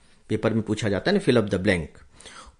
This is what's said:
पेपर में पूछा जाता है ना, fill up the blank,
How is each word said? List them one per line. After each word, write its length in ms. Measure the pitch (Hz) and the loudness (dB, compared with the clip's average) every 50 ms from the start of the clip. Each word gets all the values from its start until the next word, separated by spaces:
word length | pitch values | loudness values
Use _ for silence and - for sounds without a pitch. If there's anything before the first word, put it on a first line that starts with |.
| _ _ _ _ _ - | _ _ _ _ _ -6
पेपर 260 | 110 104 - 113 110 | -4 -2 0 0 0
में 80 | 113 104 | 0 0
पूछा 260 | - 107 - - 104 | -2 -2 -2 -2 -2
जाता 220 | 98 92 - 175 | -2 -2 0 0
है 60 | 196 | 0
ना, 80 | 202 - | 2 2
fill 140 | - 123 120 | 2 4 4
up 100 | 101 101 | 2 2
the 120 | 104 92 | 0 0
blank, 260 | 92 104 92 87 78 - - - - - - - - - - - - - - - | 2 2 0 0 0 -6 -12 -20 -20 -20 -20 -20 -20 -20 -20 -20 -20 -18 -6 2